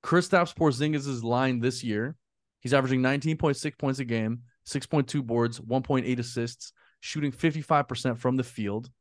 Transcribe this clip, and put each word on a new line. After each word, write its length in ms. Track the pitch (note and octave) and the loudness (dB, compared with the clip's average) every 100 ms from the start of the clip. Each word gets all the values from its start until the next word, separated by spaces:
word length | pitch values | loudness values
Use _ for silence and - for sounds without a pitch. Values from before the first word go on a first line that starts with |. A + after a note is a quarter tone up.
Kristaps 520 | - E3+ F3 F#3 E3+ | 4 2 4 2 2
Porzingis' 680 | - D#3+ B2 D3+ D3+ C#3 B2+ | 2 2 2 0 -2 -2 -4
line 380 | A2+ B2 C3 B2 | 0 2 2 2
this 240 | B2 B2+ | -2 -2
year, 320 | A#2 G#2 B2 D#3+ _ _ _ _ | -2 -2 -2 -6 _ _ _ _
he's 160 | B2 | 2
averaging 260 | C#3 C3 C3 | 2 4 2
nineteen 360 | B2+ C#3 D#3 D#3 | 2 2 0 0
point 200 | D#3+ C#3 | 0 0
six 200 | D#3 - | -4 -4
points 240 | C#3 C3+ | -2 -2
a 40 | |
game, 360 | B2 A#2 A2 A#2+ - _ | -2 -2 -2 -4 -10 _
six 220 | - C#3 - | -8 -8 0
point 220 | D3+ C3 | 0 0
two 140 | D3+ | -2
boards, 380 | A#2+ A#2+ A#2 A#2 | 0 0 0 -2
one 220 | G#2+ B2+ | -2 -2
point 220 | C3 C3+ | 2 0
eight 140 | B2 B2 | 0 -2
assists, 540 | A#2+ A#2+ A#2 - - _ _ _ | -2 -4 -6 -8 -20 _ _ _
shooting 320 | - D#3 D3 | -8 -4 -4
fifty-five 540 | - E3 D#3 - D3+ C3+ | 0 0 0 2 2 2
percent 320 | B2 C3 A#2 | -2 -2 0
from 180 | B2+ C3 | 0 0
the 80 | |
field 460 | B2 - G2+ G#2 B2+ _ | -2 -4 -4 -4 -8 _